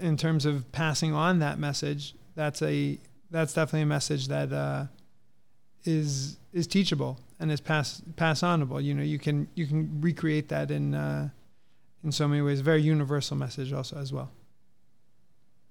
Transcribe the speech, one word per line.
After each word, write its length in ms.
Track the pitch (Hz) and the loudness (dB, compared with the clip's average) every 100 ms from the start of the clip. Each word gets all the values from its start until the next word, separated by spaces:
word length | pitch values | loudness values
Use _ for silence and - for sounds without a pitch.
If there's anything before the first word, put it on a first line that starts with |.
in 160 | 175 151 | -2 0
terms 280 | 165 160 | 2 2
of 260 | 143 143 120 | 2 0 -4
passing 400 | - 160 147 160 | -2 -2 0 0
on 260 | 151 165 180 | 2 4 4
that 200 | 147 143 | 2 0
message, 560 | 147 135 147 147 143 - - | -2 -2 -2 -4 -6 -14 -16
that's 280 | - 151 143 | -4 -4 -2
a, 360 | 151 147 143 143 - - - | 0 0 0 -4 -10 -20 -6
that's 240 | 165 156 | -2 0
definitely 280 | - 156 156 | 0 0 2
a 40 | 151 | 2
message 420 | 143 - 147 131 | 2 0 -2 -2
that, 240 | 143 139 | -2 -2
uh, 340 | 143 143 139 139 - - - - - - - - - | -2 -2 -4 -6 -12 -20 -20 -20 -20 -20 -20 -20 -10
is, 540 | - 160 151 135 139 - - | 0 0 0 -2 -4 -10 -8
is 140 | 180 170 | -4 2
teachable 520 | 190 185 151 131 135 - - | 2 2 2 -2 -4 -14 -4
and 140 | 160 | -2
is 80 | 147 | -2
pass, 420 | - 156 139 - - - | 2 0 0 -4 -12 0
pass 240 | 165 147 | 2 2
onable. 420 | 180 170 135 143 | 2 2 2 -2
You 120 | 143 | -2
know, 80 | 143 | 0
you 160 | 147 147 | 0 -2
can, 280 | 151 147 - | 0 0 -2
you 120 | - 151 | -4 -2
can 340 | 156 156 151 | 0 0 0
recreate 480 | 165 160 160 151 151 | 0 0 0 0 0
that 220 | 147 143 | -2 -2
in, 240 | 147 143 | -2 0
uh, 340 | 143 147 143 143 - - - - - - - | 0 -2 -2 -4 -8 -20 -20 -20 -20 -20 -10
in 80 | 156 | -4
so 160 | 139 147 | 0 2
many 160 | 147 | 2
ways. 180 | 143 139 | 2 2
Very 220 | 139 156 | 4 4
universal 540 | 151 156 139 147 - 139 | 6 4 2 -2 -2 -4
message 360 | 131 - 131 | -4 -6 -6
also 240 | 139 127 151 | -6 -6 -8
as 160 | 135 | -8
well. 180 | 139 127 - - - - - - - - - - - - - - | -6 -8 -14 -20 -20 -20 -20 -20 -20 -20 -20 -20 -20 -20 -20 -20